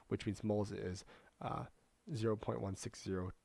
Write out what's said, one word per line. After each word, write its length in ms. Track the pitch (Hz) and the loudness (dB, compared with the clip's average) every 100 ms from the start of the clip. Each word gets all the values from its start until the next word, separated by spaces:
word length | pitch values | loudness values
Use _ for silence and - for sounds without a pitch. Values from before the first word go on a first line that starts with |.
| - | -2
which 180 | - 110 | 0 0
means 160 | 95 | 0
moles 300 | 107 104 101 | 2 4 2
is, 320 | 98 98 92 - - - - | -2 -2 -4 -8 -18 -20 -6
uh, 260 | - - - - _ _ - | -4 -4 -6 -12 _ _ -6
zero 220 | 123 113 107 | 0 2 2
point 240 | - 117 | 0 0
one 140 | 101 95 | 0 0
six 240 | - - | -4 -4
zero 300 | - 95 90 - | 0 0 0 -4